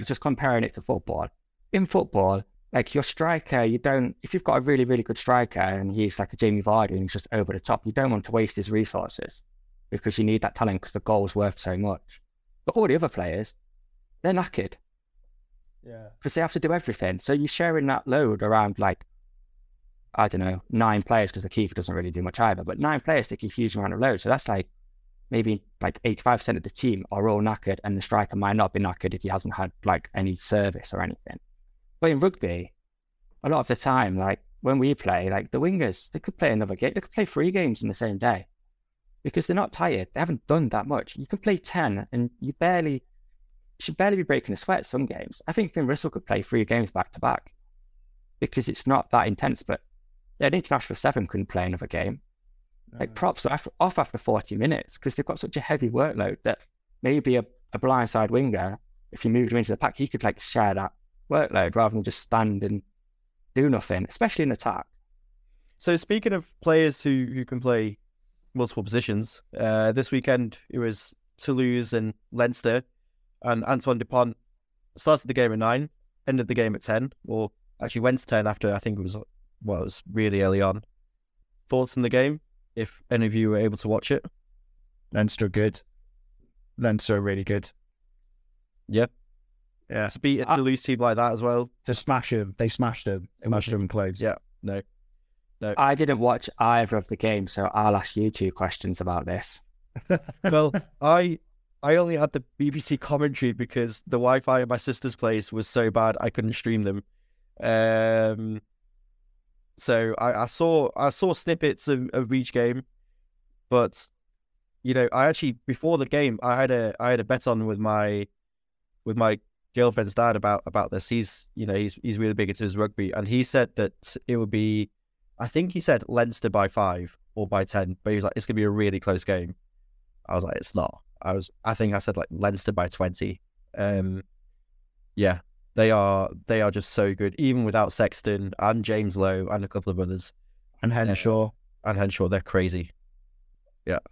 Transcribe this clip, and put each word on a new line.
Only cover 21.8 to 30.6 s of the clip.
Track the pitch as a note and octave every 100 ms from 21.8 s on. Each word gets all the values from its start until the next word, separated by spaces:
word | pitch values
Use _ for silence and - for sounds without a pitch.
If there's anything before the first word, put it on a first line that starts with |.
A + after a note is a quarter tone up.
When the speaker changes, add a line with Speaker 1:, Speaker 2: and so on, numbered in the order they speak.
| F2
Speaker 1:
really | F2+ F2+
do | E2+
much | F#2 -
either, | A2+ F#2
but | E2+ F#2
nine | D3 D3
players | - D3+ -
take | -
a | G#2
huge | - A2+ G#2
amount | G2
of | F#2
load. | C3 G2
So | A2
that's, | C3 -
like, | G2 - _ - _ _ _ -
maybe, | A#2 A2 G#2 _ -
like, | F#2 -
eighty-five | A#2+ G#2+ B2 A#2
percent | - G2+
of |
the | -
team | - B2+ F#2+ -
are | G2+ A2
all | G#2
knackered, | G#2+ G#2+ G#2+ G2 G#2
and | G2
the |
striker | - G#2+ G2 G2+
might | G2+ A2
not | G2
be | G2+
knackered | F#2+ - F#2
if | F#2+
he | G2
hasn't | F#2+ F#2+
had, | - F#2 - G#2
like, | F2 -
any | G2 F#2+ F2+
service | - G#2